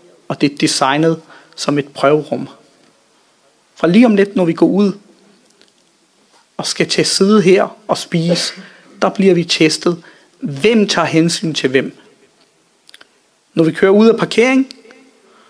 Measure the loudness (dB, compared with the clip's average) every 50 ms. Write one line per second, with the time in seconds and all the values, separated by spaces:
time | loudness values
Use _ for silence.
0 | _ -20 _ _ _ -12 -4 -2 -2 -4 -2 -2 -4 -4 -2 -2 -2 0 0 0
1 | 0 0 -2 -2 -8 -18 -20 -20 -20 _ _ -8 -6 -4 -4 -4 -4 -6 -6 -2
2 | 0 0 2 0 -2 -6 -8 -10 -10 -12 -16 -20 _ _ _ _ _ _ _ _
3 | _ _ _ _ _ _ _ _ _ _ _ _ _ _ _ -4 -2 2 4 4
4 | 4 4 4 2 0 0 0 -2 -2 -2 2 2 0 2 2 0 0 -2 -2 -6
5 | _ _ _ _ _ _ _ _ _ _ _ _ _ _ _ _ _ _ _ _
6 | _ _ _ _ _ _ _ _ _ _ _ -10 -10 -8 -4 -4 -4 -2 -2 -2
7 | -2 -2 0 0 2 2 4 4 4 4 2 2 0 -2 -8 -12 _ -6 -6 -6
8 | -4 -6 -4 -4 -2 -2 -2 -2 -4 -8 -10 -14 -20 -20 -20 -20 _ _ -8 -4
9 | -4 -4 -2 0 2 2 2 2 0 -2 0 0 2 0 0 -2 -2 -4 -4 -4
10 | -10 -20 -20 _ _ _ _ _ -10 -10 -6 -2 0 2 2 2 2 0 0 -2
11 | -2 0 0 0 0 0 -2 -4 -6 -6 -4 -4 -4 0 0 -2 -2 -4 -10 -18
12 | _ _ _ _ _ _ _ _ _ _ _ _ _ _ _ _ _ -20 -20 _
13 | -20 _ _ _ _ _ _ _ _ _ _ 0 0 0 0 2 2 4 4 6
14 | 4 4 4 2 -2 -2 0 0 2 2 2 0 0 -2 -8 -18 _ -20 -20 -20
15 | _ _ _ _ _ _ _ _ _